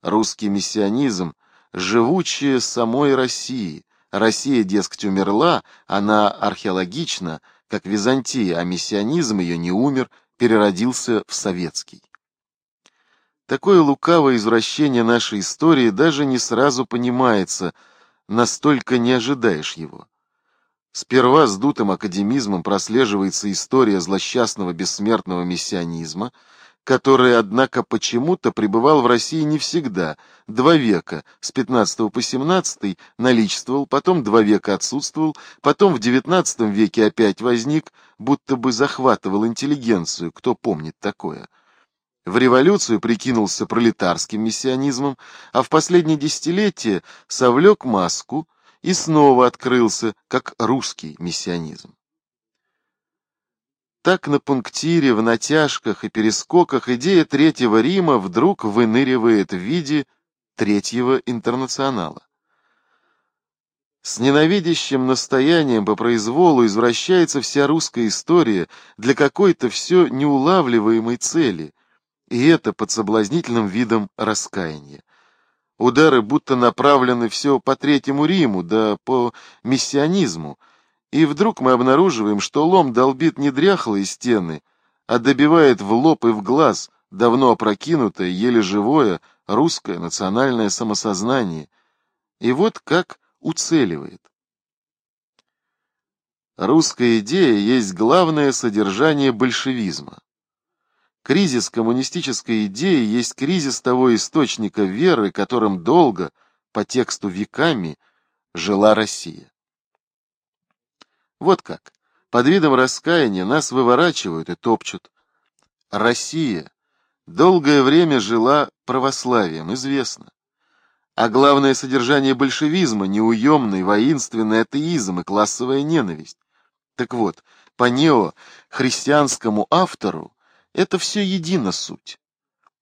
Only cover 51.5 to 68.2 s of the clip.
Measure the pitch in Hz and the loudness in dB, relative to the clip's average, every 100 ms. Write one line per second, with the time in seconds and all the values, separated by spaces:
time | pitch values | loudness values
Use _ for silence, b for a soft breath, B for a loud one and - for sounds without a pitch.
51.5 | 87 80 71 - _ _ _ _ _ _ | -8 -8 -16 -20 _ _ _ _ _ _
52.5 | _ _ _ _ _ _ _ _ _ _ | _ _ _ _ _ _ _ _ _ _
53.5 | _ _ _ _ _ - 180 - 143 - | _ _ _ _ _ -2 0 0 -4 0
54.5 | 135 - - 151 170 139 110 113 117 - | -4 -4 -6 0 2 2 2 2 0 0
55.5 | 156 147 - - 98 107 113 110 104 - | 0 0 -2 -6 -6 -6 -2 0 -2 0
56.5 | 170 170 135 120 123 143 190 151 139 156 | 0 2 -2 -2 -4 2 2 2 2 2
57.5 | 143 123 110 123 196 170 127 95 92 160 | 2 2 2 2 0 2 0 0 0 0
58.5 | 196 110 104 117 113 135 131 113 110 92 | 0 -2 0 2 2 0 0 2 2 0
59.5 | 92 95 170 143 151 139 _ _ _ _ | -6 -4 -4 -2 -4 -4 _ _ _ _
60.5 | - 104 101 - 117 123 131 - 120 - | -6 0 0 0 -2 0 0 -2 -6 -4
61.5 | 123 131 - 135 120 82 - _ _ _ | -4 -6 -4 -4 -2 -6 -10 _ _ _
62.5 | _ _ _ _ _ _ _ _ _ _ | _ _ _ _ _ _ _ _ _ _
63.5 | _ _ _ _ _ - - 127 143 160 | _ _ _ _ _ -14 -2 2 4 4
64.5 | 202 165 160 - 135 127 131 - 131 135 | 2 0 -2 -2 -2 0 -2 0 0 2
65.5 | 170 147 117 101 101 113 117 104 135 175 | 2 2 0 0 0 0 0 -2 2 4
66.5 | 139 113 101 120 117 - 185 165 143 113 | 6 4 2 0 0 0 2 2 -2 -4
67.5 | 143 143 160 - 123 113 - | 0 2 0 -2 -2 -2 -4